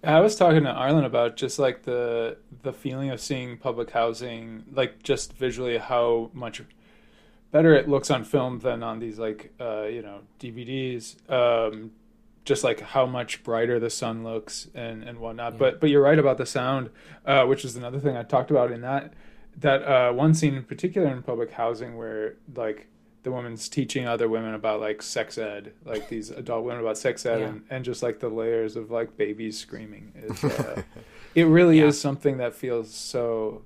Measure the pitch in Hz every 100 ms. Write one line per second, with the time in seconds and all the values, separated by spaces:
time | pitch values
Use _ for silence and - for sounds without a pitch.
0 | 156 156 208 214 175 160 139 - 131 156
1 | 135 120 120 - 131 - 135 123 - 123
2 | 120 117 113 117 _ 127 139 120 139 131
3 | 139 120 - 135 123 120 131 117 113 117
4 | 117 113 123 113 113 110 110 135 127 -
5 | - 131 - - 131 123 127 117 - 123
6 | 120 117 113 135 117 - - _ _ _
7 | _ _ _ _ _ 151 160 147 147 139
8 | - 131 110 143 127 120 123 117 117 113
9 | 117 107 113 107 - _ 120 107 107 117
10 | 104 101 104 _ 127 117 120 135 131 123
11 | 110 - - 127 123 117 113 107 110 -
12 | _ _ _ _ - 139 127 113 - 139
13 | 127 127 120 - - 113 117 120 117 -
14 | 120 113 113 113 110 - - 127 117 113
15 | 117 120 113 113 117 117 131 123 156 143
16 | 139 156 139 127 127 135 127 135 120 -
17 | - - - 139 127 135 131 120 123 135
18 | 143 120 113 131 123 147 123 120 120 139
19 | - - - - - - 147 135 139 131
20 | 123 123 156 160 151 135 127 160 180 196
21 | 156 127 123 117 117 - 117 113 120 117
22 | 113 110 107 - - 123 113 - - _
23 | _ _ 127 127 120 113 - - 127 139
24 | 123 117 113 113 113 110 110 107 110 107
25 | - - 110 - 107 104 101 _ 151 110
26 | - 113 107 - - 117 120 120 113 110
27 | 131 117 123 117 110 107 - 131 123 113
28 | 120 110 120 110 113 113 110 117 107 117
29 | 117 - 104 107 110 107 - 113 107 104
30 | 104 - 110 104 147 - - - - -
31 | - - - 165 165 160 175 160 151 147
32 | 147 139 147 131 120 - 131 117 110 -
33 | - 127 120 113 110 104